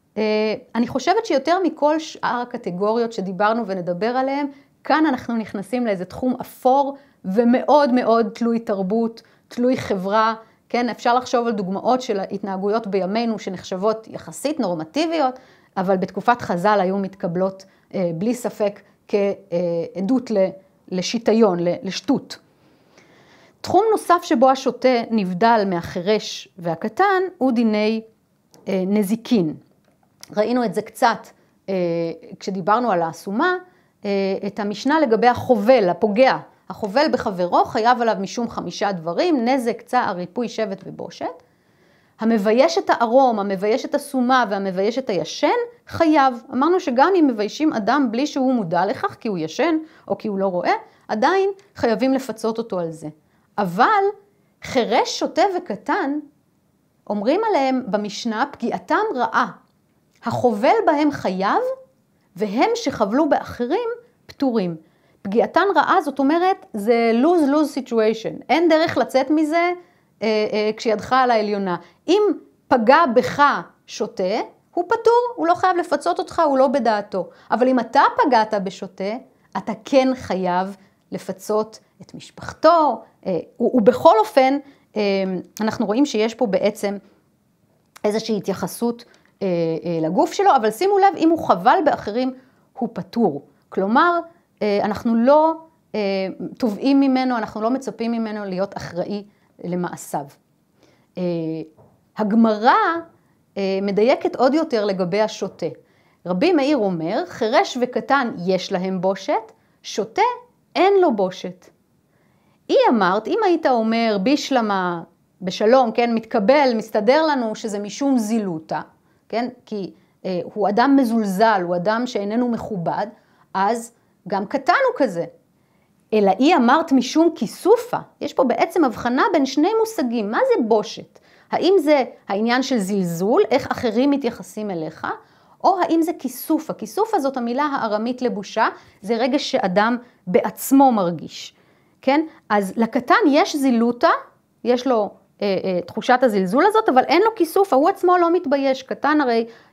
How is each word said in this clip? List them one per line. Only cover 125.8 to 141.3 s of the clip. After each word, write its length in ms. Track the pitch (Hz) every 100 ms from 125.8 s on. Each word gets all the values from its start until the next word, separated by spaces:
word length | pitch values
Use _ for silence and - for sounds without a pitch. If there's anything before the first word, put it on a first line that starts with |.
| _ _ _
אלא 180 | 214 196 -
היא 160 | 277 349
אמרת 360 | 240 302 320
משום 380 | 269 - 302 339 330
כיסופא, 640 | 202 - 330 480 - 151 156 _
יש 120 | 294
פה 100 | -
בעצם 400 | 254 - 339 359
הבחנה 400 | 285 - 240 254 427
בין 120 | 339 269
שני 240 | 302 311 440
מושגים. 520 | 440 440 254 233 202
מה 60 | 262
זה 260 | 523 440 226
בושת? 520 | 220 202 - - - _ _ _
האם 220 | - 339 392
זה 240 | 285 294 233 - -
העניין 360 | 202 226 247
של 140 | 262 254
זלזול, 640 | 190 202 180 165 190 294 415
איך 160 | - -
אחרים 400 | 254 240 208 277
מתייחסים 600 | 285 233 226 185 - 214
אליך, 360 | 175 160 - - 440 - _ _ _
או 160 | 311 370
האם 220 | 339 330
זה 100 | 330 330
כיסופא? 540 | 254 - - 311 -
כיסופא 460 | - 214 - 453 403
זאת 180 | 269 269
המילה 260 | 233 254
הארמית 580 | 294 277 226 208 226 254
לבושה, 460 | 247 196 196 - 226 220 - _
זה 140 | 190 233
רגע 240 | 254 -
שאדם 580 | - 262 190 185 214 240 - _ -
בעצמו 640 | 196 - - - 269 269
מרגיש, 640 | 226 175 165 -